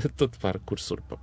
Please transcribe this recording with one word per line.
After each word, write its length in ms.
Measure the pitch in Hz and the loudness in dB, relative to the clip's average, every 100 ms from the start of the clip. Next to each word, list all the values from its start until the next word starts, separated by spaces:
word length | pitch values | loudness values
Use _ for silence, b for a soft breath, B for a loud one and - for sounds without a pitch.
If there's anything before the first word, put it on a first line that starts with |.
| 139 - | 10 4
tot 200 | 131 - | 2 4
parcursul 640 | 98 92 - 101 - - - - | 0 0 -2 -2 -2 -4 -4 -10